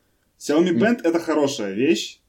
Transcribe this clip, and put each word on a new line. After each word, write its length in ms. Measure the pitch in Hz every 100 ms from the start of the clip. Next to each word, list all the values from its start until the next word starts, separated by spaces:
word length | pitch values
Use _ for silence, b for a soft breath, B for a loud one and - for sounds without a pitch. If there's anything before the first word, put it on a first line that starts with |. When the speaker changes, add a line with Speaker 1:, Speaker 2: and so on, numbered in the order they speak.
| _ _ _ -
Speaker 1:
Xiaomi 300 | - 151 180
Speaker 2:
М. 60 | 147
Speaker 1:
Band 220 | 214 240
это 140 | 175 165
хорошая 560 | - 151 143 - 101
вещь. 460 | 98 143 170 - -